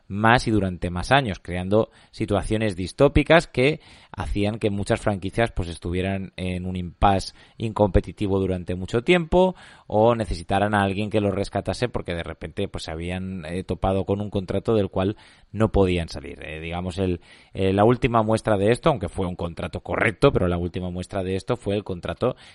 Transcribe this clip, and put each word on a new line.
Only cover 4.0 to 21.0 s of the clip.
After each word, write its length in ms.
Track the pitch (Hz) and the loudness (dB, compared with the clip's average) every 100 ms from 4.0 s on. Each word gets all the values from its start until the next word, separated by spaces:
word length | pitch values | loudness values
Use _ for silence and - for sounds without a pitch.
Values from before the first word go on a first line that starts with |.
| - | -16
hacían 480 | - - 104 101 113 | -8 -4 -2 -2 0
que 120 | 110 | -2
muchas 300 | 101 101 110 | -2 -2 0
franquicias, 520 | - 101 95 - 117 | 0 -2 -4 -2 -2
pues, 160 | - 87 | -2 -6
estuvieran 640 | 82 90 87 92 98 95 - | -6 -4 -2 -2 -4 -6 -8
en 280 | 90 92 | -6 -4
un 100 | 92 | -4
impasse 600 | 92 90 - 101 95 - - - - | -6 -6 2 4 4 0 -12 -20 -8
incompetitivo 840 | 113 107 104 101 95 87 104 98 | -4 2 4 2 0 -4 -2 0
durante 340 | 95 92 87 | 0 -2 -4
mucho 300 | 90 95 117 | -8 -2 -2
tiempo 500 | 123 180 160 175 185 185 - - - | 2 2 4 2 2 0 -16 -20 -2
o 280 | 104 113 | 2 4
necesitaran 600 | 117 98 85 85 98 104 | 2 -2 -6 -2 0 2
a 80 | 107 | 2
alguien 280 | 98 95 107 | 0 0 -2
que 100 | 107 | 2
los 140 | 104 | 2
rescatase 540 | 95 98 101 98 92 120 | 2 -2 -4 -4 -2 -2
porque 260 | - 85 | -4 -6
de 100 | 85 | -6
repente, 420 | 76 80 87 - 98 | -6 -10 -10 -6 -6
pues, 180 | 85 | -6
se 80 | - | -8
habían, 520 | 80 85 90 95 95 | -8 -6 -6 -6 -8
eh, 180 | 76 90 | -8 -6
topado 440 | 92 90 95 95 92 | -6 -2 0 0 0
con 160 | 98 | -2
un 80 | 104 | -2
contrato 440 | 101 92 98 104 | -4 -4 -4 0
del 140 | 110 95 | 0 0
cual 280 | 95 95 107 - _ _ | 0 -2 -4 -12 _ _
no 180 | 101 110 | 0 2
podían 380 | 101 95 87 82 | 4 4 2 -2
salir. 340 | - 69 71 | -8 -12 -14
Eh, 180 | 71 78 | -12 -10
digamos, 380 | 82 85 92 90 | -6 -6 -6 -2
el, 220 | 92 87 - - _ | -2 -2 -6 -20 _
eh, 220 | - 95 | -2 0
la 100 | 98 | 4
última 380 | 107 123 127 117 | 4 4 2 2
muestra 340 | 110 110 - 104 | 2 0 2 2
de 160 | 101 | 2
esto, 160 | 120 170 | 2 2
aunque 220 | 131 87 | 0 -2
fue 160 | - 92 | -4 -4
un 100 | 90 | -4
contrato 440 | 87 85 87 - | -8 -6 -8 -8
correcto, 520 | - 87 104 - 139 | -4 0 0 4 4
pero 160 | 135 90 | 4 0
la 80 | 87 | 0
última 340 | 87 95 90 | -2 -6 -8
muestra 320 | 90 | -8